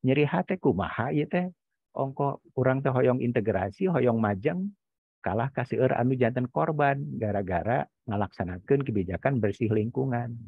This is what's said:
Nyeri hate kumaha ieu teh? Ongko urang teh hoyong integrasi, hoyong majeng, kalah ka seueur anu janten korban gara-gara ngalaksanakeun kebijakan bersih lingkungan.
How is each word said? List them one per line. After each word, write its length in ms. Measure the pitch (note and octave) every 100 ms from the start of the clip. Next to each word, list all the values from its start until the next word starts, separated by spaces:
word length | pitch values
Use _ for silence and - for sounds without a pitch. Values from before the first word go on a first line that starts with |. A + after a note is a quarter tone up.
| C3
Nyeri 160 | C#3 D3
hate 320 | F3 F3+ F#3
kumaha 480 | D3 F#2 F2+ - A#2+
ieu 160 | D3+ D3
teh? 240 | F3 F3+ - _ _ _ -
Ongko 480 | C3+ C3+ C#3+ - _
urang 320 | - B2+ C3 C#3
teh 80 |
hoyong 320 | B2+ B2+ B2+ A#2+
integrasi, 640 | A#2+ G#2+ G2 G2 - F#3+
hoyong 320 | E3 B2 A2+
majeng, 480 | A2 G2+ B2+ F3 G3 - _ _ _ _ -
kalah 240 | G2 C3
ka 160 | - B2
seueur 320 | A2 B2+ -
anu 160 | B2
janten 320 | C3 A#2+ B2+ B2+
korban 560 | - D#3 D#3 C#3+ C#3 D3 C3
gara-gara 720 | G#2 G2+ F#2 F2+ E2+ C3 - _ -
ngalaksanakeun 800 | G#2 G2+ - F#2 F2+ - C#3 C3+
kebijakan 560 | G#2 F#2 F2+ C3+ C3+
bersih 320 | G#2 G2+ A2
lingkungan. 640 | G#2+ A2 C3 C3+ A#2+ A#2+ A#2